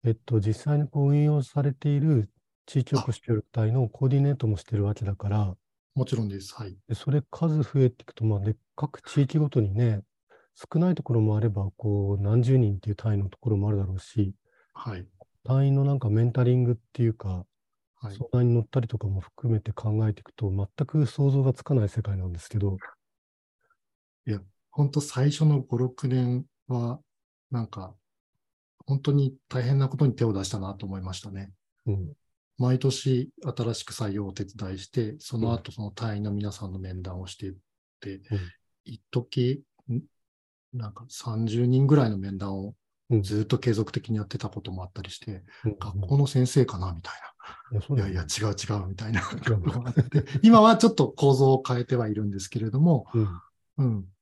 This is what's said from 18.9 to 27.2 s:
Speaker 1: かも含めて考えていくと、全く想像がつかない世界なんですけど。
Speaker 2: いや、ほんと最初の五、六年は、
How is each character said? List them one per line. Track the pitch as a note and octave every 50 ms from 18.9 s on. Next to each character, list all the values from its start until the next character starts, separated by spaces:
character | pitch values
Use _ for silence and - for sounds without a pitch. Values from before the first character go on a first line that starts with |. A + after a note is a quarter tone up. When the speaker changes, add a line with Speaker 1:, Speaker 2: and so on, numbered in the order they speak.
| - G#2+
Speaker 1:
か | - G2+
も | G2 F#2+
含 | F2+ - _ - - A#2+
め | A2+ G#2+
て | - -
考 | G#2 - - A2 G#2+ A2 A2 G#2+
え | G2+
て | -
い | -
く | - _
と、 | - G#2+ G2+
全 | F#2 G2 G2 - _ - C#3+
く | - - D#3 D3
想 | - - - C#3 C#3
像 | C3+ C#3
が | C3 C3 B2
つ | - -
か | - D3
な | B2+ G#2+
い | G2
世 | - A2
界 | G#2 - G2 F#2
な | F#2 F#2
ん | F2
で | E2
す | - -
け | - G#2+
ど。 | G2 G2+ F#2+ F#2+ - - - _ _ _ _ _ _ _ _ _ _ _ _ _ _ _ _ _ _ _ _ _ _ _ _ _ _ -
Speaker 2:
い |
や、 | G#2 G2 F#2 - _ _ _ _
ほ | - - D3
ん | C3+
と | - D3+
最 | C#3+ - - B2+ C3+ C#3+
初 | D3 - D#3
の | D3+ D3 C3+
五、 | B2 - - A#2
六 | B2+ B2 B2+ - - B2+
年 | B2+ B2+ B2+ B2 B2 B2 - _ _ _ _ -
は、 | B2+ A#2+ A#2+ A#2 B2 - _ _ _ _